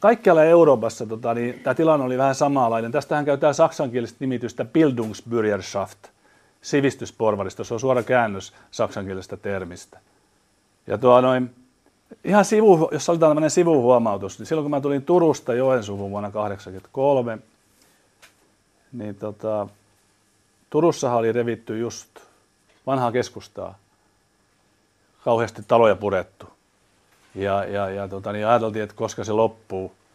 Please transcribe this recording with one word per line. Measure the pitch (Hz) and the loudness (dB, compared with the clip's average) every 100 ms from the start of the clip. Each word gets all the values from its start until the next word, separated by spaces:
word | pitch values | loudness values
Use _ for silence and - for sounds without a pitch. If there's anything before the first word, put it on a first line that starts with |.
kaikkialla | 202 233 196 160 | 2 4 4 6
Euroopassa, | 156 170 160 127 110 - 113 | 6 8 6 4 0 -6 -10
tota, | 110 120 | -6 -4
niin, | 117 120 123 | -4 -4 -6
tää | - | -4
tilanne | 127 160 151 127 | 0 2 2 0
oli | 127 | 0
vähän | 135 | 0
samanlainen. | 135 143 143 123 113 117 | 0 0 0 0 0 -4
Tästähän | 143 - 151 | -6 -4 -4
käytetään | 147 139 151 | -2 0 0
saksankielistä | 143 160 - 143 120 117 - | 2 2 2 -4 -4 -6 -8
nimitystä | 135 123 120 - | -6 -6 -8 -8
Bildungsbürgerschaft, | 120 156 160 123 110 101 - 117 107 101 95 98 95 - - _ _ _ _ _ | -4 2 2 2 -6 -8 -6 -2 0 -2 -4 -8 -8 -12 -20 _ _ _ _ _
sivistysporvaristo. | - 147 135 - 110 - 110 104 95 - | -4 0 0 -2 -10 -2 -2 0 -4 -8
Se | 107 | -8
on | 117 | -4
suora | 131 123 | 0 0
käännös | 110 127 117 98 - - _ | 2 0 0 -4 -12 -20 _
saksankielisestä | - 107 - 98 95 90 95 | -6 -6 -4 -10 -10 -12 -12
termistä. | 101 98 90 87 - - _ _ _ _ _ _ _ _ - | -8 -8 -8 -14 -20 -20 _ _ _ _ _ _ _ _ -8
Ja | 104 | 0
tuo | 127 123 | 6 6
noin, | 127 127 123 - _ _ _ _ _ - | 6 2 -2 -8 _ _ _ _ _ -12
ihan | - 202 | 0 2
sivu-, | 196 214 214 170 160 | 4 4 6 6 4
jos | 156 - | -2 -2
sallitaan | 170 160 | 2 4
tämmönen | 151 156 | 2 2
sivuhuomautus, | 180 170 151 120 123 113 98 98 - | 2 2 4 4 4 2 -4 -8 -12
niin | 110 | -6
silloin | 160 | -6
kun | 147 | -4
mä | 143 | -4
tulin | 139 139 | -2 -4
Turusta | 135 175 165 139 - | 2 2 4 0 -2
Joensuuhun | 120 131 127 101 101 98 | -2 0 0 -2 -8 -8
vuonna | 101 104 | -8 -8
kahdeksankymmentäkolme, | 104 107 98 - 95 - - 135 135 120 110 - _ _ _ _ _ _ _ - _ _ _ _ _ _ | -6 -6 -8 -12 -18 -12 -2 2 2 0 -8 -14 _ _ _ _ _ _ _ -20 _ _ _ _ _ _
niin | 120 107 | -14 -12
tota, | 98 107 98 110 107 101 - _ _ _ _ _ _ _ _ _ | -10 -12 -8 -4 -4 -6 -12 _ _ _ _ _ _ _ _ _
Turussahan | 147 165 151 135 120 | 0 2 0 0 0
oli | 113 | 0
revitty | 113 117 113 - 110 | 0 -2 -4 -6 -6
just | 117 - - - - _ _ _ _ _ - | -6 -8 -18 -20 -20 _ _ _ _ _ -4
vanhaa | 135 120 | -2 0
keskustaa, | 117 120 - - - 92 95 _ _ _ _ _ _ _ _ _ _ _ _ _ _ | -2 -2 -8 -18 -14 -14 -14 _ _ _ _ _ _ _ _ _ _ _ _ _ _
kauheasti | - 117 113 - 104 | -2 0 0 -8 0
taloja | 117 113 95 | 4 4 4
purettu. | 101 95 87 _ - _ _ _ _ _ _ _ _ | 0 -2 -4 _ -20 _ _ _ _ _ _ _ _
Ja, | 95 98 98 | -8 -2 -2
ja, | 98 101 98 | -4 -6 -6
ja | 98 98 | -6 -10
tota, | 98 104 | -10 -10
niin | 104 107 | -4 2
ajateltiin, | 120 113 107 | 2 0 -4
että | 104 - | -8 -6
koska | 113 - | -8 -8
se | 107 | -4
loppuu. | 107 113 113 _ 95 95 - _ | 0 0 -2 _ -10 -10 -14 _